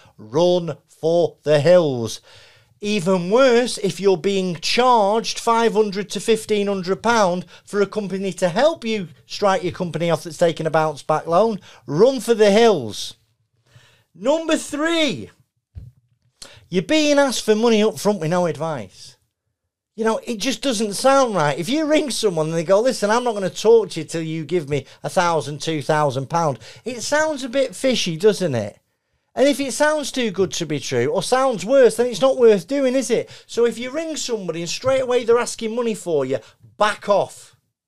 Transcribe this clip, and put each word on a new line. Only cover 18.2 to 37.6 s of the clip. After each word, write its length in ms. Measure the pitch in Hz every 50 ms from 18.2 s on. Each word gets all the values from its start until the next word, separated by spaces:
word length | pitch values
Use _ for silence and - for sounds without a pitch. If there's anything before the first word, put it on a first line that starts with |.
| 156 156
no 160 | 180 180 175
advice. 720 | 165 135 131 160 165 151 120 101 87 _ - - - - _ _ _ _ _ _ _ _ _ _ _ _ _ _ _ _
You 80 | 208 220
know, 160 | 220 220 180 -
it 140 | 233 233
just 240 | 196 196 269 262 -
doesn't 320 | - 277 226 196 226 202 185
sound 400 | - - 262 269 277 262 233 202
right. 240 | 170 151 160 131
If 120 | 165 156 202
you 160 | 277 320 311
ring 260 | 285 311 302 302 247
someone 360 | - - 226 202 170 156 156
and 80 | 156 165
they 100 | 165 165
go, 160 | 170 196 208
"Listen, 280 | 240 262 - - 208 202
I'm 140 | 220 247 247
not 100 | 240 208
gonna 160 | 202 190 170
talk 420 | - - - 220 233 226 196 180
to 100 | - 165
you 40 | 147
till 160 | - - 170
you 220 | 165 160 160 160 151
give 260 | 131 180 175 143 135
me 160 | 147 135 - - - _
a 80 | - 139
thousand, 520 | - 185 175 170 165 151 113 139 151 143
two 200 | - 160 160 147
thousand 480 | - - 156 151 151 143 123 135 131 -
pound," 300 | 156 170 165 143 127 - - - - - -
it 180 | 226 254 226
sounds 420 | 208 - 285 302 311 320 302 240 269
a 60 | 240
bit 240 | 240 277 262 - 185
fishy, 440 | - - 262 226 - - 180 160
doesn't 360 | 156 202 214 185 - 185 156 127
it? 240 | 110 101 104 - _ _ _ _ _ _ _ _ _ _ _ -
And 120 | - 262 285
if 100 | 262 -
it 140 | 277 262 233
sounds 400 | - 294 302 311 302 269 - -
too 180 | 262 240 220
good 220 | 170 190 185 - -
to 120 | - 165
be 140 | 147 151 135
true, 280 | - - 131 120 120
or 140 | 147 160 196
sounds 440 | - - 247 254 269 262 233 170 180
worse, 320 | 220 277 277 247 214 -
then 100 | - 247
it's 140 | 247 220 160
not 160 | 262 269 -
worth 300 | 262 240 226 208 185 165
doing, 280 | - 277 285 269 254 254
is 160 | 269 240 -
it? 180 | 226 156 - - - - -
So 180 | - - 226 240
if 120 | 240 -
you 140 | 220 247 254
ring 240 | 262 320 330 320 294
somebody 460 | 262 - 247 233 202 185 170 160 170
and 80 | 170 165
straight 320 | - - - 262 269 262
away 240 | 254 240 247 247 233
they're 120 | 220 233
asking 380 | 240 220 - - - 226 214 226
money 180 | 247 240 226 208
for 300 | - - 175 156 143 135
you, 160 | 131 131 123 - - _ _ _ - _
back 320 | - 208 214 202 - - 202
off. 480 | 202 180 135 - - - - - _ _